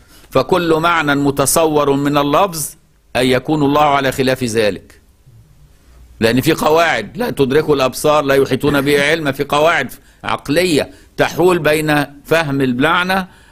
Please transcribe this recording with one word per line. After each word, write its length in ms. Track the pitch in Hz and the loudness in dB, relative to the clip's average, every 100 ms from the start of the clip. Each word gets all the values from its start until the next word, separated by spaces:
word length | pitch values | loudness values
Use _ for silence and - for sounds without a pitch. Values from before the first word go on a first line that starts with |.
| - - - | -20 -20 -4
فكل 440 | 131 127 185 165 | -2 0 0 0
معنى 400 | 156 170 170 147 | 0 0 0 0
متصور 800 | 143 143 139 139 170 160 147 143 | 0 0 0 0 2 2 2 2
من 260 | 139 143 147 | 0 0 0
اللفظ 560 | 143 151 202 160 147 - _ _ _ 120 | 0 0 0 -4 -12 -14 _ _ _ -2
أن 100 | 127 | 0
يكون 360 | 127 127 156 | 0 0 0
الله 220 | 139 147 | 2 2
على 280 | 147 139 135 | 2 2 0
خلاف 320 | 123 131 131 | -2 -2 -2
ذلك، 560 | 123 110 104 87 - - _ _ _ - - - - _ _ - - - | -2 0 -2 -2 -10 -20 _ _ _ -20 -20 -20 -20 _ _ -20 -18 -2
لأن 200 | 110 123 | 0 2
في 120 | 143 | 0
قواعد: 640 | 156 165 156 165 123 104 139 | 0 2 2 2 -2 -6 -8
لا 140 | 240 | -6
تدركه 440 | - 131 143 151 | -2 0 0 0
الأبصار، 500 | 139 131 - 151 151 | 0 -2 -2 0 2
لا 100 | 139 | 2
يحيطون 460 | 139 131 127 147 143 | 2 0 0 0 0
به 300 | 139 147 143 | 0 0 0
علما، 220 | 165 147 | -2 -2
في 120 | 135 | -6
قواعد 480 | 139 143 156 160 127 - - _ | -2 0 2 0 -4 -10 -20 _
عقلية 680 | 104 107 - 156 185 139 95 - - - | -6 -6 -4 -2 0 0 -4 -10 -10 -2
تحول 420 | 131 - 180 180 | 0 2 2 2
بين 460 | 151 156 151 147 139 - | 2 0 0 -2 -2 -8
فهم 360 | - 160 151 139 | -2 0 0 -2
المعنى 680 | 131 120 151 175 185 190 185 - - | -2 0 0 0 0 -4 -4 -14 -20